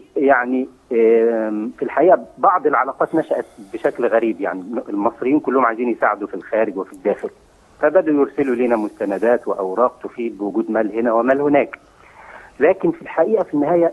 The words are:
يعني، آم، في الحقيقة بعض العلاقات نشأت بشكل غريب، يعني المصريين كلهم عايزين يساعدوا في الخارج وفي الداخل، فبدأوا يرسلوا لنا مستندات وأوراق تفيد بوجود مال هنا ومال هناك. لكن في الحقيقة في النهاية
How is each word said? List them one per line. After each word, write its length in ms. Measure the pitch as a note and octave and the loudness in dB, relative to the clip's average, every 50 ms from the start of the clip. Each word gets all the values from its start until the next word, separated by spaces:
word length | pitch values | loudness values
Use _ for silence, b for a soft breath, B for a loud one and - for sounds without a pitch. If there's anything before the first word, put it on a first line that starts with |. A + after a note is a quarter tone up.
| - _ _ | -12 _ _
يعني، 520 | - C#3+ C#3 C#3 B2 B2 B2 B2+ B2+ C3 - - _ _ _ B2+ | 0 2 4 4 2 2 0 -2 -2 -2 -4 -8 _ _ _ 0
آم، 800 | A#2 A2+ A2+ A#2 A2+ A2+ A#2 A#2 A2 A2 G#2+ G#2+ G#2+ G#2+ B2+ - - | 2 4 4 6 4 4 2 0 0 -2 -4 -4 -4 -6 -8 -8 -8
في 40 | C#3+ | -8
الحقيقة 400 | A#2 - C3+ D3+ F#3 F3 B2+ A#2+ - - - | -4 0 2 4 4 4 4 2 -8 -8 0
بعض 280 | - F#3+ F#3 F3+ C3+ | 0 2 2 2 0
العلاقات 480 | D3+ C#3 A#2+ B2+ C3 - - E3 - - | 0 0 0 0 -2 -2 -4 -4 -2 -2
نشأت 300 | D#3+ - - - A2+ A#2 - - - G#2 F#2+ - | -4 -2 -2 -4 -6 -6 -8 -12 -20 -20 -14 -14
بشكل 340 | A#2 - - - - B2 | -4 -4 -2 -2 0 -2
غريب، 340 | - A2 A2+ A2+ A2+ G#2 F2 | 2 2 2 2 0 -2 -2
يعني 240 | G2 F#2 F2+ F#2 F2+ G2 A#2+ G#2+ - - | -4 -6 -6 -6 -8 -8 -8 -8 -8 -6
المصريين 520 | G#2 G2+ G2+ A2+ - - B2 B2 C#3+ D3+ | -6 -2 -2 -2 -4 -2 -2 0 0 0
كلهم 240 | - - B2 C3+ B2+ | 0 0 0 2 0
عايزين 220 | A#2 A2+ A2 B2 A#2+ | 0 0 -2 -2 -4
يساعدوا 380 | A2+ - - A#2 G#2 G2+ G#2 F#2+ | -2 0 0 -2 -2 -2 -6 -10
في 60 | - | -10
الخارج 420 | F#2 - - - G#2+ A2+ G#2+ F#2 F#2+ | -12 -10 -4 -2 0 0 0 -2 -6
وفي 140 | F#2 - - | -8 -8 -12
الداخل، 380 | F#2+ - G#2 G2 - - G2+ - _ _ _ _ _ _ _ _ _ | -6 -2 -2 -2 -2 -4 -10 -12 _ _ _ _ _ _ _ _ _
فبدأوا 400 | - D3+ D3+ F#3+ F3 D#3 D3+ C#3+ | 0 2 2 2 2 4 2 2
يرسلوا 340 | C#3 - - - C#3+ C3+ A#2+ | 2 0 0 -2 -2 -2 0
لنا 220 | A#2 B2 A#2+ A#2+ | 0 0 0 0
مستندات 720 | A2+ G#2+ G2+ - - G#2+ G2 G2+ F#2 G#2+ A#2 B2 A#2 - A2 | 0 -2 -4 -6 -6 -4 -4 -2 0 2 2 2 2 0 -4
وأوراق 500 | G2 - F#2+ F#2 F#2 G2 A#2+ A#2+ - - - | -4 -4 -4 -4 0 0 0 0 0 -6 -12
تفيد 360 | G2+ - - A#2 A2+ G#2 F#2+ | -14 -8 -6 -6 -6 -6 -4
بوجود 320 | G#2 G2+ F2 A2+ - - | -6 -4 -2 -2 -2 0
مال 280 | G#2+ A2 A2+ G2+ G2+ A2+ | 0 -2 -2 -2 -2 -2
هنا 140 | A#2 B2+ A2+ | -2 0 0
ومال 280 | A#2 A#2 B2+ C3+ C#3 | 0 2 2 0 2
هناك. 380 | C#3+ D3 C#3+ C#3+ A#2 - - - _ _ B B B B B B B B B B B B B - | 2 2 2 2 2 0 -4 -16 _ _ B B B B B B B B B B B B B 0
لكن 300 | B2+ E3 F#3+ F#3+ - E3+ | 2 2 2 2 0 -2
في 120 | E3 - - | -2 -4 -10
الحقيقة 400 | - - - E3+ G3 A3 G#3 F3+ | -8 -2 -2 0 2 2 0 0
في 100 | - - | -2 -2
النهاية 380 | D3 D3 D3 F3 F3 E3+ E3 | -2 0 2 2 2 2 0